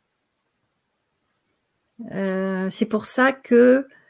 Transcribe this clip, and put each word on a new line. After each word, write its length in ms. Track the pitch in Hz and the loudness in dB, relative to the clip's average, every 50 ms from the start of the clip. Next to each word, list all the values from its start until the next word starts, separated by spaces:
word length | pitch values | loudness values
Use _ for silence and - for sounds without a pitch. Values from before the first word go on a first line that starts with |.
| _ _ _ _ _ _ _ _ _ _ _ _ _ _ _ _ _ _ _ _ _ _ _ _ _ _ _ _ _ _ _ _ _ _ _ _ _ _ _ - 233 240 | _ _ _ _ _ _ _ _ _ _ _ _ _ _ _ _ _ _ _ _ _ _ _ _ _ _ _ _ _ _ _ _ _ _ _ _ _ _ _ -20 -18 -12
Euh, 580 | - 196 196 190 185 190 190 190 190 185 190 190 | -10 -8 -6 -6 -4 -4 -6 -6 -6 -6 -6 -8
c'est 160 | - - 214 | -6 -4 -4
pour 220 | 214 220 208 208 - | -4 -4 -6 -6 -6
ça 240 | - - 254 269 | -2 0 0 0
que, 560 | 269 269 - - 247 233 240 247 254 269 269 - _ _ _ _ | 0 -2 -2 2 4 6 6 6 4 4 0 -4 _ _ _ _